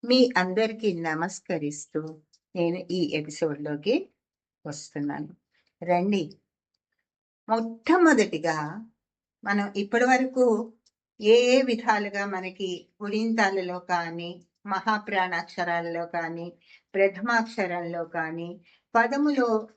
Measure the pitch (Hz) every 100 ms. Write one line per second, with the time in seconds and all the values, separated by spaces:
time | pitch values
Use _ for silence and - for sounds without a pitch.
0 | 233 254 247 185 185 185 220 220 220 170
1 | 165 156 175 - _ 175 147 147 - 156
2 | 156 156 _ _ _ 180 170 180 180 180
3 | 156 156 151 151 160 147 147 147 160 285
4 | 381 _ _ _ _ _ 160 143 - 151
5 | 147 147 151 - _ _ _ _ 170 175
6 | 190 196 156 - _ _ _ _ _ _
7 | _ _ _ _ - 226 226 - - 359
8 | 330 277 202 160 165 156 151 190 226 _
9 | _ _ _ _ 202 202 202 202 202 233
10 | 254 262 262 254 254 214 226 _ _ _
11 | _ _ 214 233 247 254 262 226 226 214
12 | 208 202 202 190 185 185 190 175 - _
13 | 208 214 226 226 196 196 180 180 175 175
14 | 165 165 170 175 _ _ 202 190 226 214
15 | 208 196 185 170 175 - 175 170 170 170
16 | 170 175 165 170 170 170 _ - _ 196
17 | 196 185 226 233 226 - 185 175 170 170
18 | 165 170 160 165 170 180 _ _ _ 233
19 | 240 277 294 277 240 220 220